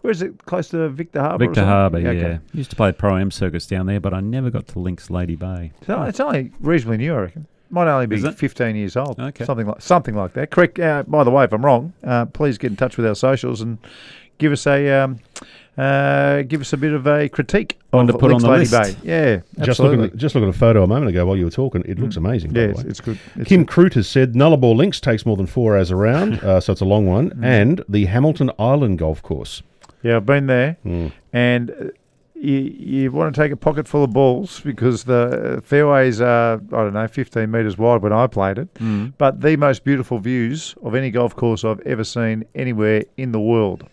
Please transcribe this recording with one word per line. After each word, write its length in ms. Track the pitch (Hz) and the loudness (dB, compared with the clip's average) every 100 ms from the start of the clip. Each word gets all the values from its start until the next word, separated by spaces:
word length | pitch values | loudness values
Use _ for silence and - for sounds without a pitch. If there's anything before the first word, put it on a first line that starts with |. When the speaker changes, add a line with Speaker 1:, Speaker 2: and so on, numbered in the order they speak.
Speaker 1:
Where 80 | 247 | -2
is 100 | 185 | -4
it? 220 | 185 - | -6 -10
Close 240 | - 180 156 | -8 -6 -4
to 200 | 165 160 | -4 -4
Victor 300 | 139 165 143 | -6 -8 -4
Harbour 140 | 143 | -4
or 40 | 175 | 0
Speaker 2:
Victor 160 | 117 95 | 0 2
Speaker 1:
something? 80 | 98 | 4
Speaker 2:
Harbour, 260 | 98 98 85 | 4 2 0
Speaker 1:
Yeah, 100 | 85 | -2
Speaker 2:
yeah. 120 | 87 85 | -2 -2
Speaker 1:
okay. 120 | 82 - | -6 -8
Speaker 2:
Used 180 | 156 131 | -10 -10
to 60 | - | 0
play 160 | 104 | 0
Pro-Am 380 | - 101 92 98 | 0 0 0 -2
circuits 360 | - 92 82 - | -4 -4 -4 -6
down 200 | 95 92 | -6 -2
there, 120 | 101 | -4
but 120 | 98 | -4
I 60 | 92 | -6
never 280 | 101 131 127 | -4 -4 -4
got 160 | 113 - | -6 -8
to 100 | - | -8
Lynx 320 | 90 85 - | -8 -8 -8
Lady 240 | 87 87 | -6 -6
Bay. 380 | 82 92 92 82 - - | -6 -8 -10 -12 -14 -8
Speaker 1:
So 160 | 240 | -6
it's 180 | 247 208 | -6 -4
only 320 | 285 147 131 - | -4 -4 -6 -8
reasonably 380 | 147 170 113 110 | 0 0 0 -4
new, 160 | 139 | -2
I 60 | 143 | -4
reckon. 240 | 90 160 151 _ _ | -6 -10 -20 _ _
Might 180 | - 165 | -2 0
only 180 | 139 120 | 0 0
be 100 | 104 | -2
Speaker 2:
Is 80 | |
it? 100 | 135 | -4
Speaker 1:
fifteen 420 | - 139 - 117 107 | -4 -6 -4 -4 -2
years 200 | 98 123 | -4 -4
old. 220 | 139 120 | -6 -8
Speaker 2:
Okay. 260 | 127 - 120 | -12 -8 -6
Speaker 1:
Something 200 | 120 104 | -4 -4
like, 140 | 104 | -8
something 340 | - 180 123 | 0 0 0
like 200 | 107 92 | -6 -6
that. 160 | 127 151 | -6 -2
Correct. 280 | - 170 - | 0 0 0
Uh, 260 | 165 147 - | -2 -2 -2
by 180 | 151 | 2
the 60 | 123 | 4
way, 140 | 135 | 4
if 80 | 123 | 2
I'm 100 | 107 | 2
wrong, 300 | 143 120 156 - | 2 2 0 -12
uh, 220 | - 120 117 | -4 -2 -2
please 320 | - 147 110 | -4 -4 -4
get 120 | 127 | -6
in 60 | 101 | -4
touch 200 | 127 - | -4 -2
with 80 | 113 | -4
our 80 | |
socials 460 | 101 131 135 127 113 | 0 0 0 -4 -6
and 160 | 113 113 - - - - - _ | -8 -10 -16 -20 -20 -20 -20 _
give 140 | 151 | -2
us 140 | 143 143 | 0 0
a, 240 | 139 143 | 0 2
um, 280 | 139 135 123 _ - - - _ - | 2 0 -4 _ -20 -20 -20 _ -4
uh, 640 | 135 139 139 139 143 143 | 0 2 2 2 2 0
give 180 | 131 151 | -2 -4
us 120 | 135 | -4
a 40 | 139 | -2
bit 160 | 151 | 0
of 140 | 151 135 | 0 2
a 220 | 147 147 | 2 0
critique 480 | - 139 208 - - _ | -4 0 -2 -2 -12 _
Speaker 2:
One 180 | 127 120 | 4 4
Speaker 1:
of 60 | |
Speaker 2:
to 40 | 120 | 6
put 100 | 131 | 6
Speaker 1:
Lynx 140 | 123 | 6
Speaker 2:
on 60 | 120 | 6
the 60 | - | 4
Speaker 1:
Lady 120 | 127 | 4
Speaker 2:
list. 320 | 117 101 98 | 4 2 -2
Speaker 1:
Bay. 60 | - | -4
Yeah, 280 | 165 147 98 - - | 0 2 0 -4 -4
Speaker 3:
Just 160 | 135 123 | 0 4
looking 200 | 147 127 | 4 4
Speaker 1:
absolutely. 40 | 110 | 0
Speaker 3:
at, 80 | 113 | -2
just 180 | 147 | -2
looking 140 | 113 101 | 2 2
at 40 | |
a 40 | 90 | 4
photo 240 | 113 110 | 6 6
a 40 | 92 | 4
moment 220 | 120 131 | 2 0
ago 160 | 87 | 0
while 120 | 90 98 | 0 0
you 80 | 85 | -2
were 40 | |
talking, 320 | - 131 - - | -2 -2 -4 -4
it 120 | 92 | -6
looks 160 | 120 95 | -6 -2
Speaker 1:
Mm. 20 | |
Speaker 3:
amazing, 320 | 90 120 80 | -2 -2 -2
by 80 | 117 | 0
the 60 | 107 | 0
Speaker 1:
Yes, 80 | 101 | -2
Speaker 3:
way. 80 | 127 | -8
Speaker 1:
it's 120 | - | -8
good. 180 | - 107 - - | -8 -10 -12 -10
It's 120 | 117 | 4
Speaker 3:
Kim 160 | 185 | 6
Speaker 1:
good. 40 | 156 - 185 | 6 2 2
Speaker 3:
Kruter 120 | 123 | 0
said, 300 | 95 135 131 | 0 2 2
"Nullarbor 420 | 117 151 147 127 113 | 4 4 6 4 4
Links 240 | 190 - | 2 0
takes 240 | 139 110 | -2 -2
more 120 | 117 101 | 0 -2
than 100 | 95 | -2
four 300 | - 113 101 | 0 2 2
hours 120 | 87 | 2
around, 440 | 92 107 143 202 | 2 2 2 0
Speaker 1:
<laughs> 100 | 113 | -2
Speaker 3:
uh, 160 | 101 92 | 2 2
so 120 | - | 2
it's 100 | 95 | -2
a 40 | 95 | 2
long 200 | 104 98 | 2 2
one, 240 | 95 156 | 2 0
Speaker 1:
Mm. 120 | 131 | -2
Speaker 3:
and 400 | 120 117 110 180 - | 2 4 4 2 0
the 160 | 104 92 | 0 2
Hamilton 440 | 113 147 151 156 - | 2 0 0 -2 0
Island 400 | 113 143 123 87 | 0 2 0 0
Golf 240 | 80 76 | -2 -4
Course." 400 | - 76 55 - - _ - _ | -6 -10 -8 -16 -18 _ -20 _
Speaker 1:
Yeah, 140 | 117 117 | 0 0
I've 100 | 101 | 2
been 200 | 143 135 | 0 2
there, 300 | 127 135 165 | 0 0 -4
Speaker 3:
Mm. 280 | 101 87 82 - _ | -6 -4 -4 -8 _
Speaker 1:
and, 380 | 120 123 123 120 | 0 0 0 -2
uh, 40 | - - - _ _ _ | -10 -12 -12 _ _ _
you, 240 | 330 147 135 | -8 -2 -2
you 540 | 135 - - 135 135 | -2 -8 -6 -2 -2
wanna 180 | 139 160 | -2 -2
take 220 | 139 151 | 0 -2
a 40 | 143 | 0
pocket 300 | - 147 143 | -2 -2 -2
full 160 | 151 | 0
of 100 | 135 | 2
balls 480 | 113 135 123 196 - | 4 2 2 -6 -10
because 400 | 147 113 117 117 | -10 -2 0 0
the 580 | 123 123 120 123 113 64 | 0 0 0 -2 -4 -6
fairways 560 | - 143 147 139 131 107 | 0 2 4 4 2 2
are, 340 | 123 117 117 113 101 | 2 2 2 -2 -4
I 40 | 117 | -2
don't 100 | 107 | -2
know, 140 | 101 110 | -2 -6
fifteen 460 | - 127 113 110 | -6 -6 -4 -2
metres 260 | 113 110 92 | -2 -2 0
wide 240 | 117 117 | 2 2
when 100 | 104 | 2
I 140 | 107 123 | 2 2
played 320 | 104 95 98 | 0 -2 -2
it, 160 | 170 | -8
Speaker 2:
Mm. 380 | - 113 104 113 - | -6 -4 -4 -4 0
Speaker 1:
but 240 | 139 - | 0 2
the 140 | 147 156 | 0 2
most 280 | 147 131 | 0 0
beautiful 340 | 139 139 - 117 | 0 -2 -2 -6
views 560 | 107 127 117 151 - - | -2 -2 -2 -4 -10 -12
of 120 | - 117 | -6 -4
any 140 | 135 | -2
golf 220 | 113 120 - | -2 -2 0
course 280 | 117 110 | -2 0
I've 160 | 113 104 - | -2 -4 -6
ever 160 | 120 | -6
seen 400 | 107 123 113 110 - - | -4 -4 -4 -4 -8 -8
anywhere 480 | 127 110 107 107 - - | -6 0 2 0 -2 -10
in 140 | 131 | -6
the 80 | 110 | -2
world 440 | 107 117 101 90 - | 2 2 0 -4 -14